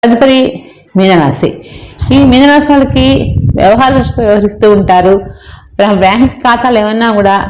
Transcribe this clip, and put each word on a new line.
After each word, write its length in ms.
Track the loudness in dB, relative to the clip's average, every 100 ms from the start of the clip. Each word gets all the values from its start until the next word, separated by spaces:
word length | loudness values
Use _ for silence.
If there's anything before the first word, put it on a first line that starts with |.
తదుపరి 360 | -2 0 2 2 0 -6 -20 -20 _ -2
మీనరాశి. 540 | 2 2 0 -2 -6 -6 -18 -20 -20 -10 -2
ఈ 40 | 2 4
మీనరాశి 360 | 4 4 2 2
వాళ్ళకి 340 | 0 0 0 0 0 -2 -2 -2 0
వ్యవహార 340 | 2 2 0 0
దృష్టితో 260 | -2 -4
వ్యవహరిస్తూ 440 | 0 0 -2 0 2
ఉంటారు. 440 | 2 2 2 2 0 -2 -20 -20 -20 -20 -4
బ్యా-, 180 | -2 0
బ్యాంక్ 320 | 0 2 -2 0
ఖాతాలు 360 | -2 0 0 0
ఏమన్నా 300 | -2 -2 -2
కూడా 240 | 0 0 0